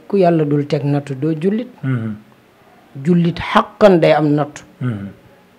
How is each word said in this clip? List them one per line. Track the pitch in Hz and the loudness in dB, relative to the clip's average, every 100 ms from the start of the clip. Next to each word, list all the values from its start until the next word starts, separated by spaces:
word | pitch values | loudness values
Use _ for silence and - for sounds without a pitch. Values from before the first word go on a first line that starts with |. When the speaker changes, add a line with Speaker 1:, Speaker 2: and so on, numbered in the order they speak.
| - | -2
Speaker 1:
ku | 202 | 2
Yàlla | 175 165 147 | 4 2 2
dul | 147 143 | -2 -2
teg | 151 | -2
nattu, | 139 143 143 131 | 0 -2 -4 -6
doo | 156 156 | -4 -2
jullit. | 185 220 240 - | -2 -2 -6 -8
Speaker 2:
Mhm. | 131 123 110 107 - _ _ _ _ _ _ 139 | -6 -4 -6 -10 -16 _ _ _ _ _ _ -8
Speaker 1:
Jullit | 139 175 170 170 | 0 0 0 -4
xàqan | - 214 - - 208 175 | -2 -2 -2 2 4 6
day | 156 | 4
am | 151 151 | 4 2
nattu. | 147 143 - - - | 0 -2 -8 -20 -10
Speaker 2:
Mhm. | 127 104 98 - _ _ _ | -8 -8 -10 -16 _ _ _